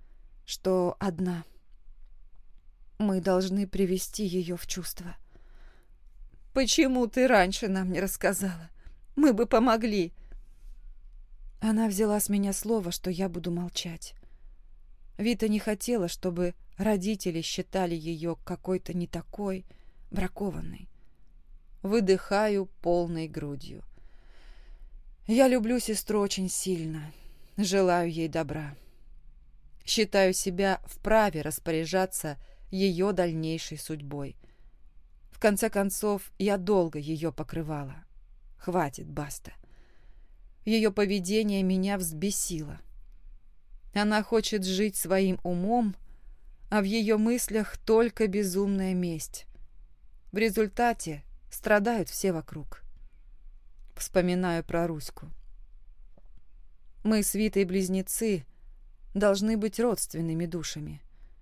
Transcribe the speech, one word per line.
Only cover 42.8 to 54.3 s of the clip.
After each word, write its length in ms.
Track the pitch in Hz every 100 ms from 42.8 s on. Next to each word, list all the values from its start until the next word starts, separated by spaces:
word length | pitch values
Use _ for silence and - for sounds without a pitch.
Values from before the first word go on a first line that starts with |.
| - - - - - - - - - - -
Она 280 | 202 208 214
хочет 420 | 208 226 - 214
жить 320 | 185 190 214 -
своим 440 | 165 190 190 180
умом, 540 | 180 175 190 240 214 180 - - - - - - -
а 100 | 208
в 20 |
её 320 | 196 226 214 214
мыслях 600 | 220 240 - 214 208 -
только 480 | - 220 233 - 214
безумная 680 | 196 196 180 202 196 190
месть. 520 | 180 180 160 - - - - - - - - - - -
В 40 | 196
результате 880 | 226 202 208 - 240 226 170 147 - - -
страдают 580 | - 214 208 202 220 170
все 240 | - 196
вокруг. 500 | 165 - 156 143 - - - - - - - - - - - - -
Вспоминаю 640 | - 185 180